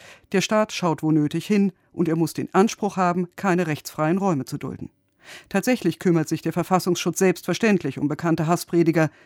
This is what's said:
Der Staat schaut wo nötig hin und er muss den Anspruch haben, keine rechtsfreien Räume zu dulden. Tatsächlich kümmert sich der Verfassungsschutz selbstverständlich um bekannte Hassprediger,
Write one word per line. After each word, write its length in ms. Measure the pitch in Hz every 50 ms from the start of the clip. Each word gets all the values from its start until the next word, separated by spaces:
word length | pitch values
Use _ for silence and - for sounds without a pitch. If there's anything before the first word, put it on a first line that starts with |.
| - - - - _ -
Der 100 | - 190
Staat 300 | - - 220 214 214 214
schaut 320 | - - 185 170 156 - -
wo 80 | 156
nötig 340 | 160 156 147 147 - 170 -
hin 260 | - 214 202 196 190 - _ _ _
und 160 | - - 180 156
er 80 | 165
muss 180 | 165 165 151 -
den 200 | - - - -
Anspruch 440 | 185 202 226 - - 214 202 - 185
haben, 300 | 185 175 175 185 175 - -
keine 320 | - - 202 170 180 180 156
rechtsfreien 500 | 151 - - - - - 156 156 175 196
Räume 280 | 196 196 170 135 127
zu 120 | - 147 139
dulden. 320 | - 131 110 - - - _ _ _ _ _ _ _ - - - - -
Tatsächlich 500 | - 196 - 254 254 - - 170 156 -
kümmert 280 | - 190 170 165 151 -
sich 140 | 165 151
der 120 | - 165 -
Verfassungsschutz 640 | 175 160 - 185 175 - 185 175 - - 180 160 -
selbstverständlich 800 | 185 185 175 - - - 170 - - 220 202 175 - 143 - 135
um 100 | 143 139
bekannte 400 | 151 - - 170 165 160 156 156
Hassprediger, 640 | 175 165 - - - 170 165 165 160 170 160 147 - - _